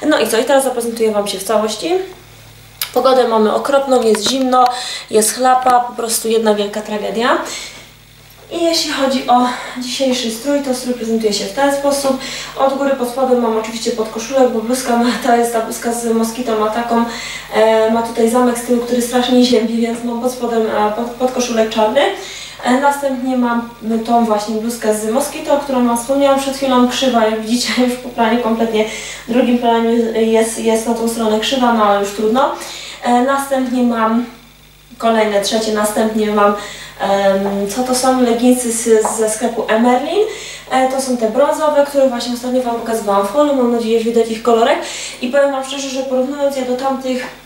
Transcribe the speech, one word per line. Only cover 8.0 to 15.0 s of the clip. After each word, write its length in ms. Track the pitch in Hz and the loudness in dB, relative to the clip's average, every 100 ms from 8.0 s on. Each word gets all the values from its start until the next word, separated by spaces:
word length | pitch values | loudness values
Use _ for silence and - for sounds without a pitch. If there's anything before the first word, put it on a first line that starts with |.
| - - - - - | -20 -20 -20 -20 -10
I 120 | 339 | -2
jeśli 280 | 339 330 294 | 0 0 -2
chodzi 360 | 277 269 247 - | -2 0 0 2
o 180 | 247 247 - - 254 | 2 2 -2 -10 -10
dzisiejszy 500 | 247 - 262 247 233 | -8 -2 0 0 -2
strój, 320 | 220 277 285 | -6 -2 -2
to 120 | 269 | 0
strój 200 | 247 247 | -4 -4
prezentuje 380 | 240 220 226 220 | -4 -2 0 0
się 120 | 202 | -2
w 80 | 196 | -4
ten 220 | 277 285 | 0 0
sposób. 440 | 277 277 277 269 262 - - - - | 2 0 0 0 -2 -4 -10 -12 0
Od 200 | 269 269 | 0 2
góry 120 | 277 | 0
pod 180 | 269 240 | 0 -2
spodem 340 | 269 254 247 | -2 2 2
mam 140 | 226 220 | 2 -2
oczywiście 340 | 226 - - | -4 -6 -4
podkoszulek, 600 | - 214 226 - 269 247 | -4 -4 -6 -2 2 2
bo 80 | 220 | 2
bluzka 360 | 220 254 247 | -2 -4 0
ma, 140 | 240 | 2